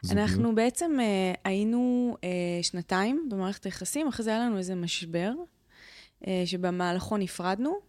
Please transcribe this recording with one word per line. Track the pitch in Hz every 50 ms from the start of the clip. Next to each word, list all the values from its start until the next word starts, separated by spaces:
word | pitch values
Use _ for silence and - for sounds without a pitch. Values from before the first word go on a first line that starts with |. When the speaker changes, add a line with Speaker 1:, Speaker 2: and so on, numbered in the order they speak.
Speaker 1:
זוגיות? | - 185 190 202 208 208
Speaker 2:
אנחנו | 185 190 233 233 220
בעצם, | 214 226 247 247 - 339 339 302 262
אה, | 240 214 202 190 185 185 180 - -
היינו, | 190 190 196 208 220 233 240 247 247 247 247 247 240 226 - -
אה, | 180 180 180 175 175 175 175
שנתיים | 175 - - 180 170 - 190 185 196 226 262 311 330 277
במערכת | 208 196 185 190 202 - -
היחסים, | 190 175 - 185 180 - 285 320 285
אחרי | 233 - 220
זה | 220
היה | 220 226
לנו | 240 240 220 190
איזה | 185 180 190
משבר, | 180 170 170 - - 175 165 165 170 175 208 247 330 349 - _ _ _ _ _ - - - - - - - _ - - -
אה, | 190 185 180
שבמהלכו | 170 180 180 180 180 175 180 180 175 175 185 - - 220 208
נפרדנו, | 196 175 - - 175 180 190 202 247 294 370 403 -